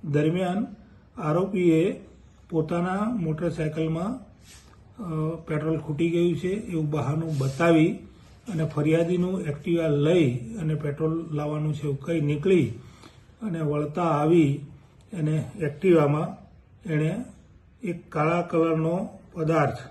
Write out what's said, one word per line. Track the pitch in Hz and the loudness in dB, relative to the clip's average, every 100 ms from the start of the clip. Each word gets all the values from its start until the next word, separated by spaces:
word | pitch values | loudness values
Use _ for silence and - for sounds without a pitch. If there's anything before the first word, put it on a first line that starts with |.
દરમિયાન | 160 143 156 175 180 190 254 - - - - - | 0 0 2 0 -2 -2 -4 -8 -20 -20 -20 -8
આરોપીએ | 156 160 196 196 175 160 185 277 - - - - - | -2 0 0 2 4 4 2 -2 -12 -20 -20 -20 -6
પોતાના | 165 156 170 180 185 | -4 -2 -2 -2 -2
મોટરસાયકલમાં, | 220 240 160 156 175 160 156 156 160 160 196 269 - - - - - - - - | -2 -2 -4 -2 -4 -2 -4 -2 -2 -2 -4 -6 -12 -20 -20 -20 -20 -20 -20 -14
અ, | 185 160 156 165 | -8 -4 -4 -6
પેટ્રોલ | - 156 156 160 | -4 -4 0 -2
ખૂટી | - 143 165 | -2 0 2
ગયું | 170 175 151 | 4 2 2
છે | 180 | -2
એવું | 208 - 170 151 | -4 -4 -2 -2
બહાનું | 151 123 156 165 147 | -2 0 -2 -2 -2
બતાવી | 135 - 170 165 165 233 - - - - - | -2 2 6 6 6 2 -10 -20 -20 -20 -8
અને | 170 156 | -4 -2
ફરિયાદીનું | - 151 160 170 180 180 185 | 0 2 2 2 0 0 -2
એક્ટિવા | 165 139 - 170 160 | -4 -6 -2 0 2
લઈ | 143 147 180 143 120 | 2 4 6 4 0
અને | - 226 156 151 | -8 -6 -4 -2
પેટ્રોલ | 151 143 160 165 165 147 | -4 -2 -2 -2 -4 -4
લાવવાનું | 147 151 151 | -4 -2 -2
છે | 147 | -4
એવું | 151 135 | -4 -6
કહી | - 165 | -2 0
નીકળી | 147 151 185 185 120 - - - - - - - | 0 0 4 4 4 -2 -14 -20 -20 -20 -20 -10
અને | 220 165 | -6 -4
વળતા | 151 147 151 180 | -2 -2 -2 -2
આવી | 175 147 151 170 143 143 - - - - - | 0 2 4 6 4 2 -6 -18 -20 -20 -14
એને | 185 156 156 - - | -4 -2 -2 -4 -6
એક્ટિવામાં | 151 - 190 147 147 147 170 - - - - - - | -6 -2 6 6 6 2 -2 -8 -18 -20 -20 -16 -4
એણે | 151 156 202 262 - - - - - | 0 0 -2 -8 -16 -20 -20 -20 -10
એક | 202 170 - | -8 -8 -8
કાળા | 156 156 170 | -2 0 0
કલરનો | 175 165 165 160 160 175 220 - - | 0 2 2 2 0 -2 -4 -12 -16
પદાર્થ | 175 160 165 135 - - | -6 0 2 2 -2 -12